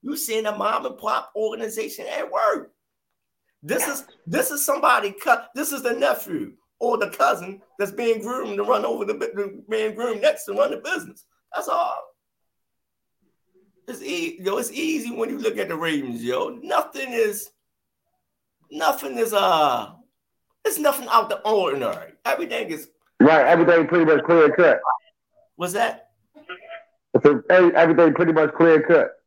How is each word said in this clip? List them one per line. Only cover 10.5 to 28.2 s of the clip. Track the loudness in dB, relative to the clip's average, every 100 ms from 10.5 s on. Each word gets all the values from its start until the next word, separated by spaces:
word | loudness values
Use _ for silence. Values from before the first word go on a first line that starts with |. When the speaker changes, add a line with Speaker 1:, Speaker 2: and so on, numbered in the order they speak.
Speaker 1:
run | -2 -2
the | -2
business. | -6 -8 -8 -20 _ _ _ -10
That's | -4
all. | -2 -2 -6 -14 _ _ _ _ _ _ _ _ _ _ _ _ _ _ _ _ _ -18
It's | -14
e-, | -10 -8 -8 -6
yo, | -4 -4
it's | -6
easy | -6 -4 -4 -6
when | -6 -6
you | -4
look | -4 -4
at | -6
the | -4
Ravens, | -2 -4 -4 -8
yo. | -4 -4 -4 -8
Nothing | -4 -2 -2 -8 -6
is, | -2 -2 -2 -12 _ _ _ _ _ _ _ _ _ _ _ _
nothing | -4 -2 -2 -6 -4
is, | -2
uh, | 2 2 4 2 0 -4 -14 _ _ _ _ _ _ -6
it's | 0
nothing | 0 0 0
out | 0 0
the | -4 0
ordinary. | 0 0 -2 -4 -6 -12 _ -4
Everything | -4 -4 -6 -6
is | -10 -12 _ _ _
Speaker 2:
Right, | 6 8 6
everything | 6 6 4 4
pretty | 2 4
much | 4 4
clear | 6 6 6
cut. | 4 4 0 -4 _ _ _ _ _ _
Speaker 1:
What's | -6
that? | -2 -2 -4 _ _ _ _ _ -18 -16 -20 _ _ _ 2
Speaker 2:
So | 4 2 4
every-, | 6 6 6
everything | 4 6 4
pretty | 4